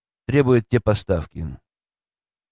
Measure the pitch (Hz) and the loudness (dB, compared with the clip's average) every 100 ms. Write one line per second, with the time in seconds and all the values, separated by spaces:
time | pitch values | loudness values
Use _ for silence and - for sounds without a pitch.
0 | _ _ - 139 131 123 - 120 - 104 | _ _ -2 0 4 2 2 -2 0 -2
1 | - 87 76 - 78 65 _ _ _ _ | -2 -4 -6 -10 -12 -12 _ _ _ _
2 | _ _ _ _ _ | _ _ _ _ _